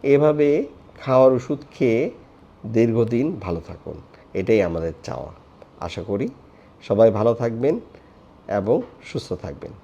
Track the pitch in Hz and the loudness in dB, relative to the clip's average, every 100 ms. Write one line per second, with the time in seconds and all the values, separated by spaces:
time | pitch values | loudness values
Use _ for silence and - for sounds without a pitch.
0 | 143 143 151 151 147 151 277 - - - | 4 4 4 2 2 2 -2 -12 -20 -12
1 | - 131 131 127 127 143 - - 127 113 | 0 6 6 4 -2 -8 -8 -2 0 2
2 | 175 - - - - - 113 113 117 113 | -2 -8 -20 -20 -20 -16 -4 2 2 2
3 | 113 120 147 160 95 85 - 87 - 78 | 0 0 -2 -4 -6 -8 -8 -16 -14 -16
4 | - - - 101 95 110 90 82 82 80 | -18 -20 -10 -6 2 2 2 -2 -6 -8
5 | - 62 69 80 - - - - 85 - | -12 -12 -12 -18 -20 -20 -20 -14 -12 -10
6 | 90 101 151 - - - - - - 107 | -6 -4 -4 -10 -20 -20 -20 -20 -4 4
7 | 113 104 113 117 120 113 131 226 - - | 4 4 0 0 -4 -2 -2 -2 -8 -20
8 | - - - - - 101 98 143 247 - | -20 -20 -20 -20 -6 -4 0 -2 -2 -18
9 | - - - 90 90 71 - - | -12 -12 -8 -12 -10 -14 -16 -20